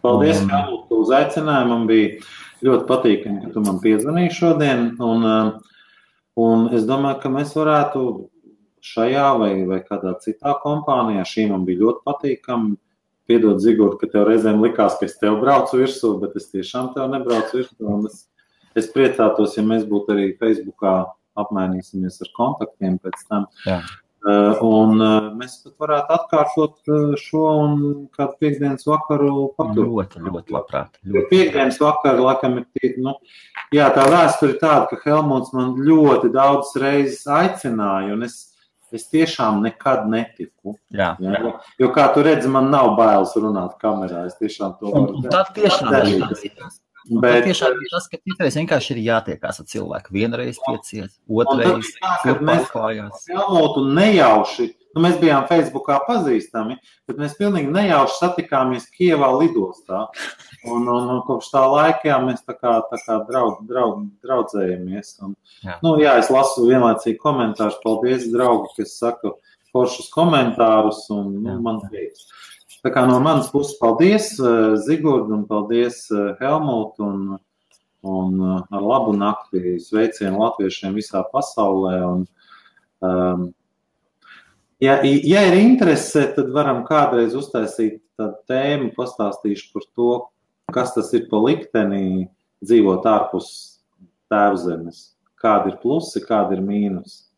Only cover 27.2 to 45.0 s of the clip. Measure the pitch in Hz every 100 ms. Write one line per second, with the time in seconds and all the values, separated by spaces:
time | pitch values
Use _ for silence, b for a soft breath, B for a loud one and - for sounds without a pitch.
27.2 | - 156 156 151 147 147 143 143 139 -
28.2 | 135 - 151 139 143 135 - 151 - 143
29.2 | 143 139 139 - 120 107 117 110 92 85
30.2 | 87 87 - - - 69 - _ 95 98
31.2 | - 185 165 143 127 - 151 147 139 123
32.2 | 127 135 131 123 - - 127 - 131 -
33.2 | B B B B B 147 139 139 139 170
34.2 | 160 - 143 131 160 143 - 117 147 151
35.2 | 147 131 - 131 127 131 143 160 147 123
36.2 | 120 131 139 143 - 135 139 143 135 -
37.2 | 143 147 185 - 135 110 104 98 98 104
38.2 | 120 - - _ _ _ _ 113 - 156
39.2 | 165 - 113 104 110 - 139 113 107 110
40.2 | 113 _ 90 _ 98 107 _ 101 90 80
41.2 | 95 101 117 - B - 127 151 139 147
42.2 | 151 143 127 135 135 139 120 104 113 101
43.2 | 95 113 107 101 90 - - 156 90 87
44.2 | 90 - 107 - 139 - 104 139